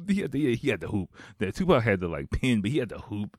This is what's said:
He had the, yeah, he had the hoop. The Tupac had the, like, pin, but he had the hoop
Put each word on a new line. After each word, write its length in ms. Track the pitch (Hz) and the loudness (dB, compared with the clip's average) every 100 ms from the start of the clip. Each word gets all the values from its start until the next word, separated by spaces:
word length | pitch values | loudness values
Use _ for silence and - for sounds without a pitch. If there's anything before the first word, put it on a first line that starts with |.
| 175 | -2
He 140 | 196 | -2
had 100 | - | -2
the, 80 | 135 | 0
yeah, 160 | 147 117 | 0 0
he 140 | 135 | 0
had 100 | 107 | -2
the 100 | 80 | -2
hoop. 200 | 104 87 - - - | -4 -4 -10 -16 -4
The 120 | 95 | -4
Tupac 320 | - 98 147 | 0 4 4
had 160 | 117 98 | 6 2
the, 60 | 87 | 0
like, 220 | 76 71 | -4 -4
pin, 320 | - 131 117 | -2 2 2
but 80 | 101 | 2
he 60 | 151 | 0
had 120 | 120 | -4
the 100 | 73 | -6
hoop 360 | - 104 104 | -8 -6 -8